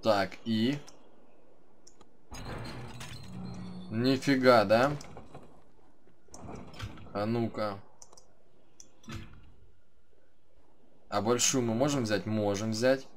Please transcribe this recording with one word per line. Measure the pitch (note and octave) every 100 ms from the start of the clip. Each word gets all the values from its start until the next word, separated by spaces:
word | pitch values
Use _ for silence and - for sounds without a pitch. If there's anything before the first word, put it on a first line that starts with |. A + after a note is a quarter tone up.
Так, | A2+ G#2 F#2+ -
и? | - A2 A#2 C#3+ - - - - - - - - - - - - - - - - - - - - - - - - - - - - - - -
Нифига, | A2 B2+ C3 C#3 C3+ B2+ A#2+
да? | G2+ A2 C3+ D3 - - - - - - - - - - - - - - - - - - - - -
А | G2+ G#2+
ну-ка. | A#2 A2+ A2+ G#2+ G2+ - - - - - - - - - - - - - A2 - - - - - - - - - - - - - - - - - - -
А | G#2
большую | G#2 A#2+ - C3+
мы | A#2+
можем | A2+ C#3+ C#3+
взять? | A2+ G#2 G2
Можем | G#2+ G#2 G2 A2
взять. | A2 B2+ C3+ -